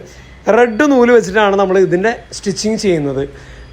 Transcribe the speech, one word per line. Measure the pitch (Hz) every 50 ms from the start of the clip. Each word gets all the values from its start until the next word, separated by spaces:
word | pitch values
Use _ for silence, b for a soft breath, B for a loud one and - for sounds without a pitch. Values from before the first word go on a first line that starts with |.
| - B B B B B B B B 180 202
റെഡ് | 226 240 240 214 208 302 294
നൂല് | 277 247 240 240 247
വെച്ചിട്ടാണ് | 233 185 180 185 220 214 202 196 196
നമ്മൾ | 196 190 185 196 190
ഇതിൻ്റെ | 165 170 175 196 226 240 233 - - -
സ്റ്റിച്ചിങ് | - - 202 175 - - 214 226 208 214
ചെയ്യുന്നത്. | 196 175 160 143 139 135 135 139 143 - B B B B B B B